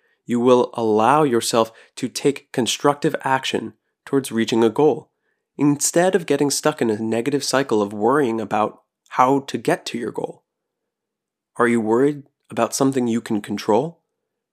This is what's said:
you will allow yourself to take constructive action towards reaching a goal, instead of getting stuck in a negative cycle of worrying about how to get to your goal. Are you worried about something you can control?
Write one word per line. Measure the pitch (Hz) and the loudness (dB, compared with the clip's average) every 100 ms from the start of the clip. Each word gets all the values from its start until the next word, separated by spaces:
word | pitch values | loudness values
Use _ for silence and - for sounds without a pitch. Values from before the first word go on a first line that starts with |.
| _ _ - | _ _ -6
you | 120 | 0
will | 123 123 - | 4 4 4
allow | - 113 107 113 151 | -2 0 2 4 4
yourself | 151 117 - 120 113 - - - | 2 0 0 0 0 -4 -20 -10
to | 120 | -10
take | - 147 139 - | -2 -2 -2 -6
constructive | - 113 - 143 143 156 - | -4 -4 0 0 0 -2 -4
action | 135 131 - 101 113 - _ _ - | -2 -2 -2 -6 -6 -12 _ _ -4
towards | 139 127 | -2 -2
reaching | 113 110 113 | -2 0 2
a | 113 | 2
goal, | 107 151 120 - _ _ _ _ - | 4 2 0 -6 _ _ _ _ -2
instead | 143 143 - 175 185 190 | 0 0 0 2 2 2
of | 165 | 0
getting | 143 143 | 0 0
stuck | - 156 147 | 0 -2 0
in | 117 | -2
a | 107 | -2
negative | 110 113 117 139 | -2 -2 -2 -4
cycle | - 131 139 107 | -2 -2 0 0
of | 101 | 0
worrying | 104 107 143 131 113 | -2 0 2 0 -2
about | 104 107 107 - _ _ _ | -4 -2 -2 -4 _ _ _
how | - 127 139 | 2 2 2
to | 135 127 | -2 -6
get | 113 170 - | -2 -4 -4
to | 117 | -10
your | 113 | -8
goal. | - - - _ _ _ _ _ _ _ _ _ _ _ - | -6 -8 -10 _ _ _ _ _ _ _ _ _ _ _ 0
Are | 120 | 2
you | 117 | 2
worried | 107 117 143 147 - _ _ | 2 2 2 0 -10 _ _
about | 113 113 | -4 -2
something | - 135 135 120 | 0 0 0 -2
you | 117 | -2
can | 113 107 | -4 -6
control? | - 104 - 107 156 165 _ _ _ _ _ | -4 -6 0 0 0 -8 _ _ _ _ _